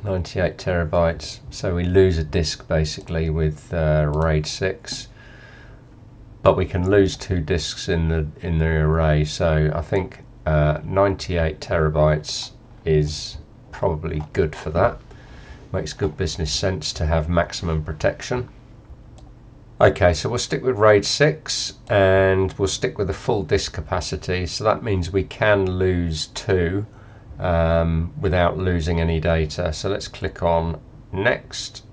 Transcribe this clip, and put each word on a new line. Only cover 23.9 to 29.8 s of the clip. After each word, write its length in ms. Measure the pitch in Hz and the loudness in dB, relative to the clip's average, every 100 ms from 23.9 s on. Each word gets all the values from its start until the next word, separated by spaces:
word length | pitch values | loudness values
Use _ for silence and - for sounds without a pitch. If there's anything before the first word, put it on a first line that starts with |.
| 92 - 98 - 90 90 | -4 -4 -8 -4 -4 -4
So 180 | - | -2
that 180 | 107 - | 0 0
means 280 | 117 98 85 | 0 -2 0
we 140 | 95 | -2
can 540 | 92 - 110 101 95 90 | -2 0 2 4 2 0
lose 480 | 92 90 85 78 - | 0 2 0 -4 -6
two, 580 | - - 95 85 95 104 - - - - - | -8 0 0 2 -2 -6 -12 -20 -20 -20 -6
um, 720 | 92 85 82 82 82 82 85 - | -2 2 2 2 2 0 -2 -2
without 380 | - 87 87 80 | 0 2 2 2
losing 420 | 92 87 78 85 | 0 0 0 0
any 180 | 82 82 | 0 0
data. 540 | 82 82 78 - 87 | 0 0 0 -2 -4
So 160 | 80 | -2